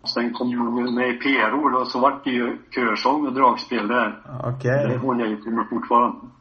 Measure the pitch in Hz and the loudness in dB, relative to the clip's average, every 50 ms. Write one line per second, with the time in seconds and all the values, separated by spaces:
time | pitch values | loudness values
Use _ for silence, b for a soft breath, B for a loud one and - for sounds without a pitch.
0 | - - - 120 120 120 117 - 123 123 123 120 120 117 117 123 120 123 120 123 | -8 -4 -4 -2 -2 -2 -2 -2 -2 -2 0 -2 -2 -2 -2 -2 -2 -2 0 0
1 | 127 127 120 123 - 139 139 123 110 107 113 143 156 139 123 127 123 120 - 127 | 0 0 -2 -2 0 0 2 2 2 2 0 2 0 2 2 0 -2 -2 0 2
2 | 123 143 139 - - 139 127 120 120 123 - - - - - 131 123 113 107 104 | 2 2 2 0 -4 -2 0 0 0 -2 -4 -6 -10 -6 -2 0 0 0 0 2
3 | - 127 139 151 147 135 123 131 131 123 113 - - - 123 113 104 104 120 123 | 2 2 2 2 0 0 2 4 4 4 4 2 -4 -4 -4 -2 0 0 0 0
4 | 113 107 107 - - - 139 123 - 123 127 - - 123 127 143 143 131 127 123 | 0 0 -4 -10 -14 -14 -10 -6 -4 -4 -4 -2 0 0 2 2 2 0 0 0
5 | 127 135 123 120 117 107 107 107 - 113 113 113 113 - 120 117 120 - 120 120 | 0 -2 0 0 0 -2 -2 -4 -4 -4 -2 -2 -2 -2 -4 -6 0 2 4 4
6 | 123 - - - - - - _ | 4 2 -2 -6 -16 -20 -20 _